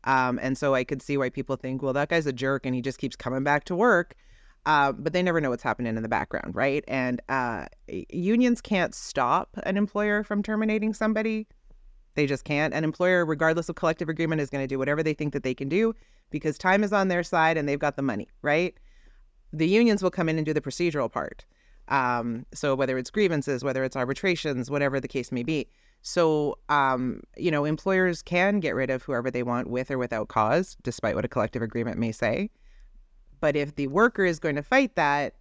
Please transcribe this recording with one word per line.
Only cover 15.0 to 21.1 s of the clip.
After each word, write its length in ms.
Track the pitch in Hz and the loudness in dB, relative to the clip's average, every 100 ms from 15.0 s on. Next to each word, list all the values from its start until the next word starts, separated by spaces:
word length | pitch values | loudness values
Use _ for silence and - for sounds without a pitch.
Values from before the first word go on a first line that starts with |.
they 120 | 156 | 0
think 180 | 147 147 | -2 -4
that 100 | 143 | -2
they 120 | 131 | -4
can 140 | 127 139 | -4 -2
do 260 | 175 226 220 - _ _ | 0 0 -2 -18 _ _
because 260 | 156 156 147 | -4 -4 0
time 260 | 190 196 | 2 2
is 80 | 208 | 4
on 160 | 202 190 | 2 2
their 140 | 175 | 0
side 340 | 165 170 160 160 | 0 2 4 2
and 120 | 143 | 0
they've 100 | 143 | 0
got 180 | 147 139 | -2 0
the 60 | |
money, 260 | 139 104 - - | -2 -4 -8 -6
right? 320 | 151 151 180 - - - - - - _ _ | 0 2 0 -6 -20 -20 -20 -20 -20 _ _
The 140 | 156 160 | -2 4
unions 340 | 208 233 208 | 6 6 4
will 80 | 185 | 2
come 180 | - 165 | 0 0
in 80 | 160 | 0
and 80 | 151 | 0
do 60 | |
the 60 | 147 | -2
procedural 500 | 139 - 175 147 113 | -4 -2 -2 0 -4